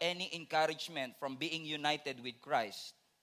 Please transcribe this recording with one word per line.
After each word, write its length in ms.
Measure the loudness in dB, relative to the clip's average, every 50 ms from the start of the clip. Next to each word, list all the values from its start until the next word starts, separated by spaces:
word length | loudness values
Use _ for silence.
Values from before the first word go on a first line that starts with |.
any 300 | 2 2 2 0 -4 -4 -6
encouragement 800 | -8 -4 2 4 4 6 4 2 0 -4 -4 -2 -2 -4 -4 -4 -4
from 180 | -4 -4 -2 -2
being 240 | -2 -2 -2 -2
united 560 | -2 -4 -4 2 2 2 2 2 0 -4 -6 -4
with 220 | -6 -8 -8 -8
Christ, 540 | -2 2 2 2 2 0 -4 -10 -12 -12 -14 _ _ _ _ _